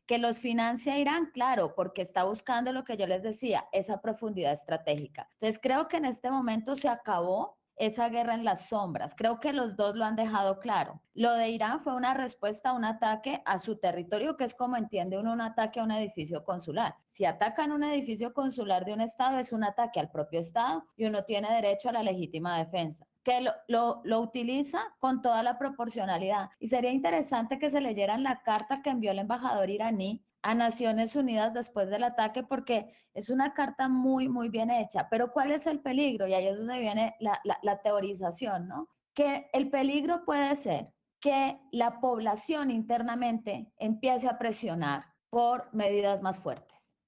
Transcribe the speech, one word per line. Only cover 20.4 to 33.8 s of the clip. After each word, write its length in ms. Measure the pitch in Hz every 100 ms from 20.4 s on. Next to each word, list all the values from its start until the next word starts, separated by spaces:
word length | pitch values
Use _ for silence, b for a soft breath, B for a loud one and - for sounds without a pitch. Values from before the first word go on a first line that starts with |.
estado 420 | 165 233 247 330 - -
y 80 | 220
uno 180 | 214
tiene 260 | 196 202 208
derecho 340 | 233 208 196 247
a 60 |
la 100 | 233
legítima 540 | 214 185 170 160 175 170
defensa. 500 | 160 180 165 156 - _
Que 160 | - 247
lo, 140 | 254 - -
lo, 320 | 233 233 233
lo 160 | - 226
utiliza 640 | 226 254 240 262 285 359 427 -
con 220 | 262 262
toda 200 | 254 226
la 160 | 233 240
proporcionalidad. 920 | 277 - 233 226 190 180 190 208 190 -
Y 80 | 220
sería 240 | 247 247
interesante 680 | 269 330 339 294 240 226 269
que 100 | 294
se 100 | 285
leyeran 440 | 269 202 196 226
la 180 | 269 247
carta 400 | - 214 214 269
que 80 | 277
envió 220 | 254 220
el 80 | 196
embajador 500 | 208 240 247 214 190
iraní 560 | 208 220 214 190 220 _ _
a 140 | 196 233
Naciones 640 | 233 233 233 220 226 285
Unidas 360 | 262 220 220
después 360 | 233 240 208 190
del 160 | 202 240
ataque, 380 | 240 214 240
porque 500 | 247 - 170 233 214 B B
es 160 | - 208
una 240 | 254 285
carta 360 | 285 277 277